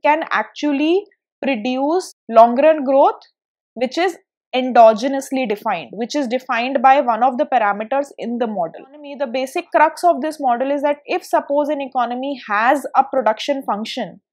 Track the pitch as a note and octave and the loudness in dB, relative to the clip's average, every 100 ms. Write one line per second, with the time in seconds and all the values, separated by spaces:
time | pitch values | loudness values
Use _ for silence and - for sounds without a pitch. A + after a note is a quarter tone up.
0 | D4 D#4 D#4 G3+ A3 - D4 C#4 D4+ F4+ | 2 0 0 -4 -4 -6 -4 0 2 0
1 | G#4 _ _ _ B3+ B3+ A3 B3+ C#4+ F4 | -2 _ _ _ -4 -2 -2 -2 0 -2
2 | F#4 - - A3+ A#3 A#3+ D4+ D#4 C4 C4+ | -4 -18 0 6 6 6 4 2 2 4
3 | E4 A4+ _ _ _ _ _ - A#3 - | 2 0 _ _ _ _ _ -6 -6 -2
4 | F#4 E4+ _ _ _ B3+ B3+ A#3+ A3+ G#3+ | -2 -4 _ _ _ -4 2 6 6 6
5 | C4 C4+ C4+ C4 B3 G#3 A3+ F3+ C3 F#3 | -2 -4 -4 -4 -4 -4 -4 -6 -8 -10
6 | A#3 D4 C4 B3+ B3+ A3+ B3 C4+ C4 C4+ | -6 -4 -2 -4 -2 -4 -2 2 4 4
7 | B3 A3 B3+ B3 D4+ B3+ G#3 G3+ A3 C4+ | 2 0 0 0 -2 0 0 -2 -4 -4
8 | C#4+ - A3+ A#3+ A#3 G#3 E3 - - D4 | -6 -10 -8 -6 -6 -4 -6 -8 -20 -20
9 | C#4+ C#4 C4+ B3 C4 F4+ E4+ E4 D#4 D#4+ | -16 -8 -6 -4 -6 -8 -2 2 2 2
10 | F4 D4 D#4 D#4 C#4 A#3+ C4+ C#4+ C#4+ D4 | 0 0 -2 -4 -2 -2 -2 -2 -2 -4
11 | - F4 - E4 - C#4+ D4 D4 C4+ C4 | -4 -6 -2 -4 0 -2 0 -4 -4 -4
12 | A#3 B3 C4+ C4+ - G#3 A#3 D4 - - | -4 -4 -6 -8 -4 0 2 0 0 0
13 | C4+ C4+ A3 A3 - C#4 C4+ G#3 A3 - | 2 2 0 0 -4 -4 -4 -6 -6 -8
14 | F#3+ - _ | -10 -12 _